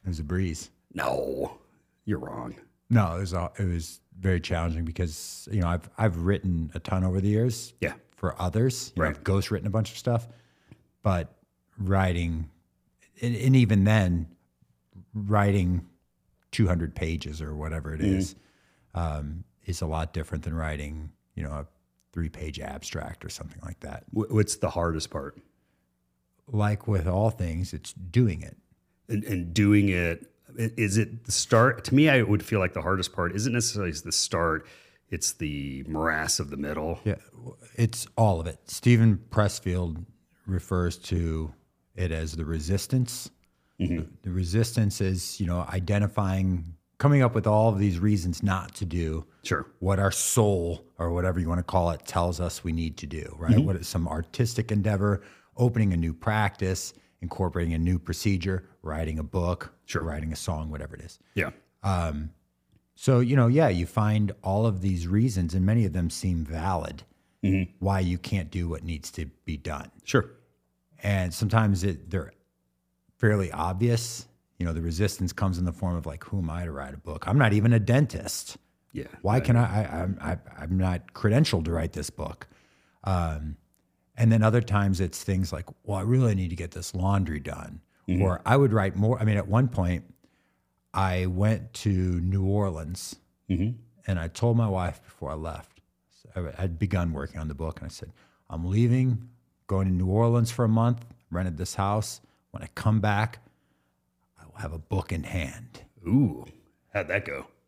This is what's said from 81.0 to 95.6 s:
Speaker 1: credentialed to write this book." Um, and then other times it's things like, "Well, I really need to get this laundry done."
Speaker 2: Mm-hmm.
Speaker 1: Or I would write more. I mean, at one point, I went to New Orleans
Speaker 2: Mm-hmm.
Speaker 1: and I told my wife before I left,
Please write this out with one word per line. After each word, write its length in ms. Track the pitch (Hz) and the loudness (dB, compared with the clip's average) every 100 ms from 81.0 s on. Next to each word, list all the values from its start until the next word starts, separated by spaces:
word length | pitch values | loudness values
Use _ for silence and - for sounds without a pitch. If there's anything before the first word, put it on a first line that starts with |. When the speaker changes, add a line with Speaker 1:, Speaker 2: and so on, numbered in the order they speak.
| - | -6
Speaker 1:
credentialed 540 | - 107 113 156 87 82 | 0 2 4 4 2 0
to 60 | |
write 200 | 85 80 | -2 -2
this 160 | - 76 | -4 -10
book." 380 | - 76 - - _ _ _ _ _ | -8 -10 -10 -18 _ _ _ _ _
Um, 520 | - 92 85 78 76 78 _ _ _ _ _ - | -2 0 0 -4 -8 -10 _ _ _ _ _ 0
and 160 | 117 | 4
then 100 | 113 | 6
other 200 | 107 117 | 6 4
times 380 | - 104 101 92 | 2 2 2 2
it's 220 | 92 - | -2 -4
things 300 | - 95 90 | -2 -2 -2
like, 140 | 76 - - | -6 -10 -16
"Well, 140 | - 98 | -8 -4
I 40 | |
really 320 | 101 131 123 | 0 4 4
need 140 | 98 92 | 2 -2
to 60 | 85 | -4
get 140 | 85 | -8
this 240 | - 90 | -8 -8
laundry 460 | 92 95 98 85 76 | -2 2 2 2 -2
done." 400 | 69 - - 73 _ _ - | -6 -10 -12 -16 _ _ -2
Speaker 2:
Mm-hmm. 140 | 90 | 2
Speaker 1:
Or 180 | 95 87 - | 2 2 4
I 100 | 131 | 6
would 160 | 139 | 6
write 240 | 107 95 90 | 4 2 2
more. 240 | 107 123 | 2 2
I 40 | |
mean, 120 | 110 101 | 2 2
at 100 | 90 | 4
one 220 | 107 131 | 4 4
point, 360 | - 87 87 - - _ _ _ _ _ _ _ | 2 0 0 -4 -20 _ _ _ _ _ _ _
I 320 | - 95 90 92 | -2 0 0 0
went 460 | 90 104 110 117 | 2 2 2 -4
to 160 | - 107 95 92 87 | -4 0 2 2 2
New 240 | 90 95 | 0 0
Orleans 720 | 95 101 101 80 78 90 - - _ _ _ | 2 0 0 -4 -8 -10 -12 -16 _ _ _
Speaker 2:
Mm-hmm. 260 | 87 104 120 - _ - | 0 0 -4 -12 _ -4
Speaker 1:
and 100 | 92 | -4
I 80 | 82 | -4
told 300 | - 120 117 | 0 2 4
my 120 | 113 | 2
wife 320 | 95 87 80 | 0 -2 -6
before 260 | - - 71 | -18 -12 -8
I 40 | |
left, 460 | 78 80 80 | -8 -8 -10